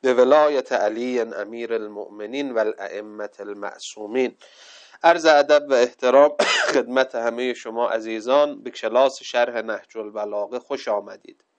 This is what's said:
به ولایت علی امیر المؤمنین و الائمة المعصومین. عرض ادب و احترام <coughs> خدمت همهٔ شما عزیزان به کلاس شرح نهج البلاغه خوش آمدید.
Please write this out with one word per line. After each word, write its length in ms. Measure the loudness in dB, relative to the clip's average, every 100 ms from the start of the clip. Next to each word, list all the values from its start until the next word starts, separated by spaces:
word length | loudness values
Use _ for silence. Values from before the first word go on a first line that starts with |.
به 140 | 2
ولایت 580 | 4 6 6 6 2 -2
علی 480 | -2 -2 -2 -4 -4
امیر 540 | -4 -6 -10 -10 -6
المؤمنین 760 | -6 -6 -12 -14 -14 -10 -8 -4
و 60 | -2
الائمة 720 | -2 -4 -10 -12 -14 -14 -14 _
المعصومین. 1000 | -14 -12 -12 -14 -18 -14 -6 -2 -2 -4 -20 _ -20 -20 -20 _
عرض 240 | 2 4 6
ادب 440 | 4 6 4 4
و 40 |
احترام 580 | 2 2 0 4 6 6 4 0
<coughs> 200 | 2 0
خدمت 420 | 0 0 0 0
همهٔ 400 | -2 -4 -2 -4
شما 340 | -4 -8 -4 -2
عزیزان 760 | -2 -4 -8 0 2 2 -2
به 80 | -14
کلاس 520 | -8 -2 2 2 0
شرح 400 | -6 -2 0 -2
نهج 340 | -6 -8 -8 -12
البلاغه 600 | -10 -8 -6 -6 -6 -8
خوش 300 | _ -10 -4
آمدید. 560 | -4 -4 -18 -20 _ _